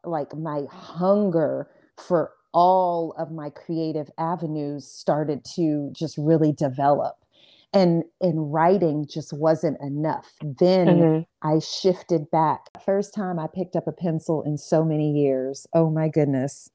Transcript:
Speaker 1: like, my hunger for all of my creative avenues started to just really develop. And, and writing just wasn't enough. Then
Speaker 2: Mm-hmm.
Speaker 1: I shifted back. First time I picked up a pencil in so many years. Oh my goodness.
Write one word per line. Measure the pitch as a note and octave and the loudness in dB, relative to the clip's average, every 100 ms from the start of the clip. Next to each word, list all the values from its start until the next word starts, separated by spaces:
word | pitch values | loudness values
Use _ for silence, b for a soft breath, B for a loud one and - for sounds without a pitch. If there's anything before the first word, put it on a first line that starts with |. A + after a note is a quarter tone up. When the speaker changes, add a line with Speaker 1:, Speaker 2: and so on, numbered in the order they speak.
Speaker 1:
like, | E3+ E3 C#3+ D3 | -6 -6 -6 -8
my | D#3+ D3 C3+ | -6 -6 -8
hunger | - - D#3+ F#3 G#3 G3+ E3 C#3 C3+ - b b - | -14 -16 -2 2 4 4 2 0 -2 -8 b b -20
for | - F3 D3 _ _ | -2 0 0 _ _
all | E3 F3+ F#3 F3+ E3+ E3 - | 2 4 4 2 0 -4 -6
of | D#3 | -10
my | D#3+ D3 | -8 -12
creative | - - E3 D#3+ D#3 D3 - | -14 -8 -4 -2 -4 -8 -6
avenues | E3 E3+ D#3+ D3+ C#3+ C#3+ - | -4 -4 -4 -4 -6 -8 -12
started | - - D3+ D3+ C#3+ - - | -8 -2 0 0 -4 -8 -2
to | D#3+ D3 C#3+ | 0 0 -4
just | - D#3 - | -8 -8 -2
really | D3 D#3+ D#3 | 2 4 4
develop. | C#3 C#3+ B2+ C#3+ C#3+ - - _ b b b b | 2 -4 2 2 2 0 -8 _ b b b b
And, | G3+ F3+ E3+ - _ | 2 4 2 -2 _
and | F#3 D#3+ D3+ | -2 -2 -2
writing | D#3 E3 G3 E3+ D3 D3 | 2 2 4 2 0 -6
just | D#3+ C#3 | -10 -10
wasn't | C#3+ D#3+ D#3+ E3 C3+ | -2 0 2 0 -4
enough. | C#3+ C#3+ D#3 C#3 - _ | -6 -4 -2 -4 -10 _
Then | D3+ B2+ F3+ F#3 F3 | -10 2 4 6 6
Speaker 2:
Mm-hmm. | F3 E3 D#3+ E3 _ | 6 6 2 -2 _
Speaker 1:
I | D#3 D#3 | 0 0
shifted | - - F#3 F3 - E3 D3+ | 0 -2 0 0 -2 -2 0
back. | E3 D#3 C3+ - - | 0 0 -2 -8 -8
First | - G3 G3+ | -2 -2 -2
time | - F#3 F3 | -6 -6 -6
I | D#3+ | -6
picked | F#3 F3+ F3 | -8 -4 -4
up | D#3+ | -4
a | |
pencil | D3+ F3 D#3+ - D#3 | -4 -4 -2 -2 -2
in | D3 D3 | -2 -6
so | - D#3+ | 0 0
many | D#3+ D3+ D3+ | 2 0 0
years. | D3 C#3 C3 C3 C#3 - | 2 2 0 -4 -8 -2
Oh | E3 E3 | 0 2
my | D#3 D#3+ | 0 0
goodness. | D#3 C#3+ C3+ C#3 - - | 2 2 0 -2 -8 -18